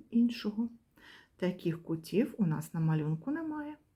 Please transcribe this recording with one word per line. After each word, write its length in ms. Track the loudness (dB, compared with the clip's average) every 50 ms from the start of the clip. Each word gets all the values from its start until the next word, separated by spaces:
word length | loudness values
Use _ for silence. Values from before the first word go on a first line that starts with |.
| -2 0
іншого. 600 | 2 4 4 4 2 0 -4 -4 -2 -2 -2 -4 -4 -10 _ _ _ -20 -20 -20 -20 -20 -20 _ _ -2
Таких 460 | -2 -2 -2 0 -2 -2 -2 -2 -2
кутів 520 | -4 -4 -4 -4 0 2 2 2 2 2 0
у 80 | 2
нас 280 | 2 2 0 -2 -4 -2
на 60 | 0
малюнку 520 | 2 4 4 2 2 0 0 -2 -2 -2
немає. 460 | -4 -2 -2 -4 -4 -6 -6 -8 -10 -12 _ _ _